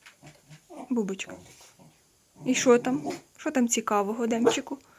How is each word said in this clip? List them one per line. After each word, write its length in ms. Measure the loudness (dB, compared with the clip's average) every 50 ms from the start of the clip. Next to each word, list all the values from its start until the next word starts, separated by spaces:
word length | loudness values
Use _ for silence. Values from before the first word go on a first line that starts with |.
| -20 -20 -20 _ -20 -20 -20 _ _ -20 -20 -20 _ -20 -20 -12 -8 -4
Бубочка. 440 | -2 -2 -2 -4 -6 -8 -10 -12 -14 -20 -20 -20 -20 -20 -20 -20 -20 -20 -20 -20 _ _ _ _ _ _ _ _ _ -6 -2
І 80 | -2 0
що 240 | 2 6 6 6 6
там? 340 | 4 0 -2 -2 -4 -6 -8 -10 -12 _ _
Що 140 | -8 -6 -2
там 180 | 0 2 2 2
цікавого, 580 | 2 0 0 0 0 0 0 0 -2 -2 -2
Демчику? 520 | 0 2 2 2 2 2 0 -2 -8 -10 -14 -16 -20 -20